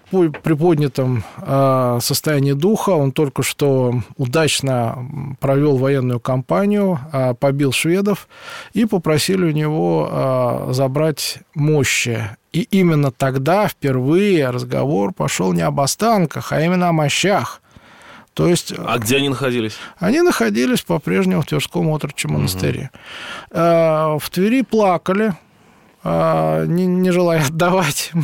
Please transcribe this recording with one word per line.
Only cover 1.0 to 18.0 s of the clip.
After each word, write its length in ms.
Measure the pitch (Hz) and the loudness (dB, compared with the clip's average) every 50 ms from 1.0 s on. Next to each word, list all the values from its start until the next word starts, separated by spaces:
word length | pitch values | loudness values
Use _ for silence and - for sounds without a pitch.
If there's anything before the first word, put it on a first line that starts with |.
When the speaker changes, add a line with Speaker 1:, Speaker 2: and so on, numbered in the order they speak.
| 131 127 127 117 - - - | 0 0 0 -2 -4 -6 -12
Speaker 1:
а, 640 | - - 139 135 135 135 135 131 131 127 123 120 120 | -12 -6 -2 0 2 4 4 4 2 2 0 0 0
состоянии 520 | - - 143 - - 160 151 139 135 139 139 | -2 -2 -4 -2 -2 0 0 2 2 0 0
духа. 380 | 139 165 202 226 - - 202 | 2 2 2 2 2 2 2
Он 220 | 185 156 139 135 127 | 2 2 2 0 0
только 300 | - 156 135 - - 127 | 0 0 0 0 -2 -4
что 580 | - - - 147 143 135 131 127 123 120 123 - - - | -4 -2 0 2 2 2 2 2 2 0 -2 -4 -6 -6
удачно, 800 | - 135 123 127 160 160 147 - - - 135 131 123 117 113 - | -6 -4 -2 0 2 2 2 0 0 -2 -2 -2 0 -2 -2 -4
м, 400 | 123 123 139 151 - - 139 131 - | -6 -10 -10 -10 -10 -10 -10 -8 -4
провел 380 | - 139 135 139 147 151 139 | -2 0 2 2 2 2 2
военную 440 | 123 131 135 143 135 127 127 120 120 | 2 2 2 2 0 0 0 -2 -2
кампанию, 800 | - - 127 131 123 - 165 185 202 202 208 208 202 190 175 131 135 160 156 | -2 -2 -2 -2 -2 -2 0 0 2 2 2 2 2 0 0 -2 -4 -4 -4
а, 220 | 135 131 127 120 | -2 0 0 0
побил 380 | - - 139 139 139 143 131 120 | 0 0 0 2 2 0 0 0
шведов 560 | - - 160 175 196 202 208 196 - - - - - - - - - - - - | 0 0 0 0 2 2 0 -2 -2 -4 -12 -20 -20 -18 -18 -16 -16 -14 -6 -2
и 140 | - 240 | -2 0
попросили 580 | 220 214 180 - 165 156 143 - - 190 185 180 | 0 0 0 0 2 0 0 2 0 0 0 0
у 60 | 160 | 0
него, 580 | 147 151 151 151 151 160 175 170 165 160 151 - | 0 0 0 0 0 0 0 0 0 0 -2 -2
а, 580 | - 143 135 135 131 127 123 120 123 - - 135 127 | -2 -2 0 0 0 0 0 0 -2 -2 -4 -2 -2
забрать 680 | 131 139 131 131 147 156 160 143 - - - - - - _ - | 0 0 0 0 0 0 0 0 -2 -6 -8 -10 -12 -16 _ -4
мощи. 800 | 156 143 156 156 147 127 - - - - 120 113 113 110 101 117 - _ _ - | -2 0 2 2 2 2 2 0 -2 -2 -2 -4 -4 -6 -8 -10 -14 _ _ -4
И 80 | 156 233 | -4 -2
именно 480 | - - 190 185 170 160 147 143 135 - | 0 2 4 4 4 4 2 2 0 0
тогда 560 | - 139 135 131 135 135 151 180 208 208 165 | -2 -2 -2 -2 0 0 2 2 2 2 0
впервые 800 | - _ - 139 131 127 127 135 160 185 208 208 185 160 135 123 | -2 _ -2 -2 0 0 0 2 2 2 4 4 2 2 2 0
разговор 640 | 123 123 123 123 135 131 131 135 160 196 202 196 185 | -2 -4 -6 -4 -4 -2 -2 0 0 0 -2 -2 -2
пошел 400 | - 147 143 - - 180 185 175 | -4 -4 -4 -2 -2 -2 -2 0
не 80 | 170 | 0
об 200 | 165 156 143 143 | 0 0 0 0
останках, 720 | 139 143 - - 208 233 226 196 170 - - 127 - - 139 | 0 -2 -2 0 0 2 2 2 2 0 -2 -6 -6 -4 -2
а 100 | 143 156 | -2 0
именно 260 | 170 185 180 180 175 | 0 0 0 2 2
о 40 | 165 | 2
мощах. 680 | 156 151 139 - - - 190 - - - - - - _ _ - - - - - - | 2 0 0 0 0 0 2 2 0 0 -4 -8 -14 _ _ -20 -20 -20 -20 -20 -20